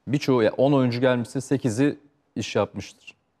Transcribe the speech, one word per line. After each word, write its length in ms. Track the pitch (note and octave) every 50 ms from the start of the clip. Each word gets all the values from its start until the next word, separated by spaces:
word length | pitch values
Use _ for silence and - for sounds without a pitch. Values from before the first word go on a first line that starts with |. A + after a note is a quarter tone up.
| - -
birçoğu, 360 | A#2+ D3 - - C3 B2 A2
ya 80 | G2+ - -
on 160 | B2+ C#3 D3
oyuncu 280 | C3+ C3 B2 A#2 A#2+
gelmişse 400 | B2+ B2+ B2+ B2 A#2+ - - C3+
sekizi 560 | B2 - C#3+ C3 - C3 G#2 A2+ C#3 D3 - - _ _ _ _ _ _ -
iş 200 | - - - -
yapmıştır. 600 | A2+ G2+ - - G2 F#2+ - - _ _ - - _ _ _ _ -